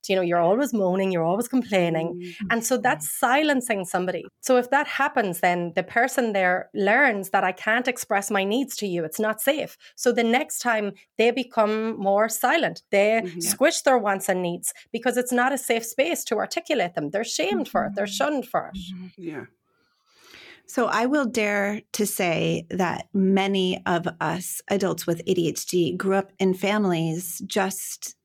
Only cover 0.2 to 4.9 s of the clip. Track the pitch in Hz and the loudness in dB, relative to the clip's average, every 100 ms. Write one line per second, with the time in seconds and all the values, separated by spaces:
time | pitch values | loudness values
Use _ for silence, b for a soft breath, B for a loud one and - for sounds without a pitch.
0.2 | 175 175 170 220 285 226 190 185 190 175 | 2 4 4 4 2 0 0 2 0 2
1.2 | 165 196 240 262 208 196 170 160 165 175 | 0 0 0 -2 0 2 2 0 -2 -6
2.2 | 175 - 190 233 226 247 247 302 - - | -12 -10 -4 -2 0 0 2 0 -4 -2
3.2 | 247 269 302 269 240 202 175 185 185 175 | 2 4 4 0 0 -4 -2 -2 -2 -4
4.2 | - _ - 254 247 269 294 | -10 _ 2 2 4 0 0